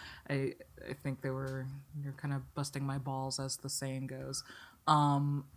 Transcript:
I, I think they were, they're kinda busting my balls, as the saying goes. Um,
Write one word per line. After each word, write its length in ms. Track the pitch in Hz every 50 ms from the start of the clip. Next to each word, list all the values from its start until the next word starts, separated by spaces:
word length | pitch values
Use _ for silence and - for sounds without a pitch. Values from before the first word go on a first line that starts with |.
| - - - - - -
I, 260 | 143 135 135 - - - - - - - - -
I 40 |
think 300 | 147 - - 139 135 -
they 80 | - 135
were, 360 | 131 135 135 131 131 131 131 131 139 139 139 - 151
they're 160 | 147 143 139 135 -
kinda 220 | - 143 139 135 131 - -
busting 300 | 147 143 143 - 139 139
my 140 | 139 139 139
balls, 420 | 127 139 135 135 135 135 131 135
as 160 | 135 131 -
the 120 | - - 131
saying 400 | - - 139 131 131 131 135 127
goes. 360 | 131 131 135 135 135 - - - - - - - - - _
Um, 580 | 156 151 147 147 143 143 143 143 143 143 143 - - -